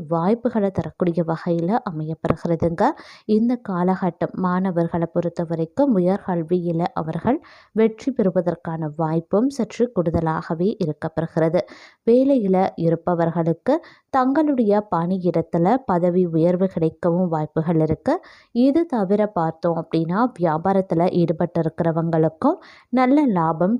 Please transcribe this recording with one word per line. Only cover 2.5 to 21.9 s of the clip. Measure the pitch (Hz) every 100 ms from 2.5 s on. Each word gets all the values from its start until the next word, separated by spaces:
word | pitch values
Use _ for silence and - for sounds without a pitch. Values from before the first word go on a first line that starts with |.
| 165 170 165 240 - - - - 214
இந்த | 233 247 -
காலகட்டம் | 175 185 185 180 - 170 - 185
மாணவர்களை | 180 190 170 170 175 170 175
பொறுத்த | 170 170 165
வரைக்கும் | 165 165 - 285 196
உயர்கல்வியில | 175 202 - 175 160 180 175 165 175 -
அவர்கள் | 156 165 220 294 - - _ 208
வெற்றி | 220 220 - 254
பெறுவதற்கான | 190 180 175 165 170 165 156 151
வாய்ப்பும் | 160 165 165 196 269 277
சற்று | 226 - 247 185
கூடுதலாகவே | 165 165 160 160 - 165 185 - 156
இருக்கப்பெறுகிறது. | 147 160 - 165 165 160 165 - - - _ -
வேலையில | 247 269 269 196 185 196 - 165
இருப்பவர்களுக்கு | 165 180 170 165 170 165 165 - 311 - - _ 269
தங்களுடைய | 254 277 302 262 208 208 208 170
பணியிடத்துல | 170 190 175 165 165 170 175 262 -
பதவி | 175 180 180 175 160
உயர்வு | 170 180 190 175
கிடைக்கவும் | 160 160 180 170 180
வாய்ப்புகள் | 160 156 165 160 160 156
இருக்கு. | 151 - 339 - - _ 240 262
இது | 311 330 240
தவிர | 185 208 208 180
பார்த்தோம் | 160 - 175 165
அப்படின்னா | 160 165 160 185 240 -
வியாபாரத்துல | 170 156 190 196 190 165 175 180
ஈடுபட்டு | 170 160 175 170
இருக்கிறவங்களுக்கும் | 160 - 165